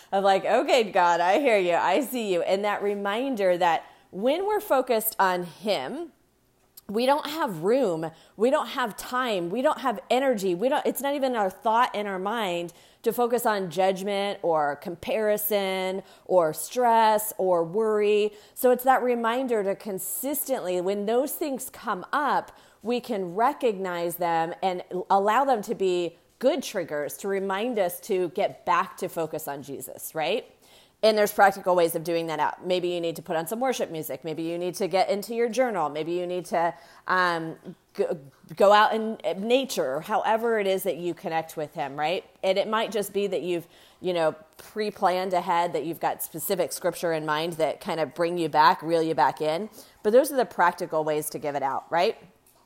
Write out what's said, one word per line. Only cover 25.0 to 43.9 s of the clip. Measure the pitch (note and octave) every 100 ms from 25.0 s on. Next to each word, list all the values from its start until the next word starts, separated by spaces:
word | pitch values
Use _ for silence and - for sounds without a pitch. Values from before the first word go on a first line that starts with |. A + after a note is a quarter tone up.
| -
allow | G3 G3+ A3+ C#4
them | A#3
to | G3+
be | F#3 F#3+ F3+ E3+ - _ _
good | B3+ D#4
triggers | - G3+ D#3 D3+ D3 -
to | G3+
remind | G3 G3 F#3+ A#3+ G#3+
us | F3+ F3
to | - F#3 F3
get | G#3 F#3 - -
back | F3 F#3 -
to | F3+
focus | - D#3+ D#3 D3+
on | C#3+
Jesus, | C#3 B2+ - - -
right? | D#3+ D#3 A3 - _ _ - _ _
And | G#3+ G#3+
there's | G#3
practical | - G3 G3 F#3
ways | F3+ E3 E3+
of |
doing | D#3+ E3+ E3
that | D3+
out. | D3 -
Maybe | F3+ F3+ F3
you | F3
need | E3+ D#3+
to |
put | -
on | D#3+ D#3+
some | A3+
worship | C4 A#3+ G3
music. | D#3+ D3+ C3
Maybe | E3 D#3
you | E3 E3+
need | F3+ -
to | F#3+
get | F#3 -
into | G3+ G3+
your | A#3 A#3
journal. | A3 B3+ G3+ D3
Maybe | D3+ D#3+
you | F3 F3
need | F3+ E3+
to, | F#3 E3+ - - - -
um, | F#3 F#3 E3+ E3 D3 - E3+ _
go, | - F#3 E3+ C#3+ - -
go | D#3+ G3+
out | G#3 G#3+
in | A3 A3 A3 - F3
nature, | A3 B3+ B3+ G3 C#3+ C#3
however | E3 G#3 - A3+ A#3 A3
it | G3
is | F#3+
that | F#3+ C#3+
you | F3
connect | D#3+ F#3+ D#3+ D#3+ -
with | D3
him, | E3+ C#3+ C#3
right? | D3+ F#3 - _
And | F#3+ F#3+
it | G3+
might | A3 G#3+
just | G3+ G3+
be | G3 G3+
that | F3+
you've, | E3+ F3 D#3+ - -